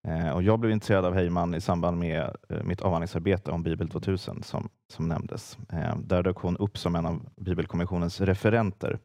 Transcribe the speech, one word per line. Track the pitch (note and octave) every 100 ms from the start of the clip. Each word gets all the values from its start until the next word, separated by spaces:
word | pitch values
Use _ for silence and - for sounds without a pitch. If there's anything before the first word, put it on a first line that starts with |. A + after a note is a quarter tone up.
| E2
Eh, | D#2+ E2
och | E2+
jag | F#2+ A2+
blev | A2+
intresserad | A2 - G2
av | F2+
Heyman | F#2 F2 F2 F2
i | E2+
samband | - F2 F2 F2
med, | E2+ D#2 - - _
eh, | D#2+
mitt | F#2 F2+
avhandlingsarbete | F#2+ E2 E2 - F2 F#2+ -
om | E2+
Bibel | E2 D#2+ E2
tvåtusen | - G2 F#2+ - -
som, | - - - _ _
som | - E2
nämndes. | D#2+ - - - - -
Eh, | E2 D#2+ D#2
där | D2+ F2+
dök | F2+ F2+
hon | F2 F2
upp | G#2 -
som | F2 E2+
en | E2
av | E2 - -
Bibelkommissionens | F#2 F2 - E2+ F2 F2 E2+ -
referenter | F#2+ F#2+ A2 A2+ G#2 - - -